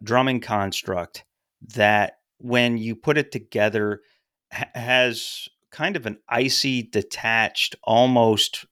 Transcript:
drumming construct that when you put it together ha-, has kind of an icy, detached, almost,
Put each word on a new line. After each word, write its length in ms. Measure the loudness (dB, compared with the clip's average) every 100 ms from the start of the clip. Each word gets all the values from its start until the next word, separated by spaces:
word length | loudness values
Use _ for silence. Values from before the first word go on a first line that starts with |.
drumming 380 | -2 0 2 -2
construct 840 | -2 -2 -2 -6 -4 -6 -6 -14 -20 _ _ _ -12
that 440 | 2 4 4 2 -4 _ _
when 400 | -2 0 2 0
you 160 | -4
put 240 | -4 0 0
it 140 | -2
together 680 | -10 -6 0 0 2 -2 -4 _ _ _ _ _
ha-, 180 | -12 -10
has 760 | -8 0 2 2 -2 -10 -12 -16 _ _
kind 240 | -8 -6 -4
of 100 | -8
an 100 | -10 -4
icy, 540 | -2 0 0 0 -2
detached, 960 | -2 -4 -4 -6 -2 0 0 -2 -6 -4
almost, 840 | 2 4 4 4 4 2 0 -6 -12